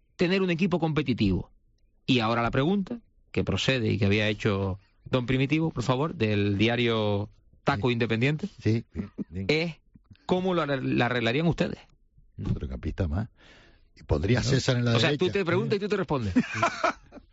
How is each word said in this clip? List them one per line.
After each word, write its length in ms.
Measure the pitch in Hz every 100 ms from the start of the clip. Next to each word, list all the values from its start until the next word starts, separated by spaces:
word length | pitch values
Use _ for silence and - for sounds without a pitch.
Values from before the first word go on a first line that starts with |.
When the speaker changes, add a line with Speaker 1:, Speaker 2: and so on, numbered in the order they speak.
| _
Speaker 1:
tener 280 | - 175 190
un 80 | 185
equipo 280 | 165 190 165
competitivo. 720 | 160 151 131 104 104 87 - _ _ _ _ _ -
Y 140 | 127
ahora 220 | 110 117
la 80 | 117
pregunta, 480 | 131 147 202 185 240 - _ _
que 100 | -
procede 480 | 90 95 - 131 110
y 80 | 101
que 60 |
había 240 | 98 104 107
hecho 500 | 107 110 98 98 92 - _
don 220 | - 131 120
Primitivo, 440 | 127 135 156 160
por 120 | -
favor, 320 | 113 127 151
del 440 | - 107 104 101 98
diario 720 | 113 120 120 113 104 101 104 - _ -
Taco 240 | - 139 123
Speaker 2:
Sí. 60 |
Speaker 1:
Independiente, 540 | 117 113 113 131 151 202 -
Speaker 2:
Sí, 220 | 104 113 -
bien, 180 | - 98 - -
bien. 160 | 90 95
Speaker 1:
es 260 | 151 170 156 _ - _ - -
¿cómo 280 | 185 185
lo 80 | 175
arre-, 180 | 147 135
la 240 | 131 120 120
arreglarían 400 | 123 113 131 170
ustedes? 300 | - 180 - - _ _ _ - -
Speaker 2:
Un 80 | 101
centrocampista 600 | - 71 64 78 - 87
más. 200 | 78 117 - - - - - _ -
Y 60 |
pondría 340 | - 73 98 123
a 20 |
Speaker 1:
¿No? 60 | 113
Speaker 2:
César 280 | 135 127 123
en 80 |
la 80 | 120 113
Speaker 1:
O 40 |
sea, 80 | 151
Speaker 2:
derecha. 140 | 147 180
Speaker 1:
tú 60 |
te 120 | 202
preguntas 320 | 170 175 226 208
y 40 |
tú 80 | 202
te 80 | 202
respondes. 380 | 180 143 104
Speaker 2:
<laughs> 440 | 90 - - 339 - 320 - - 285 -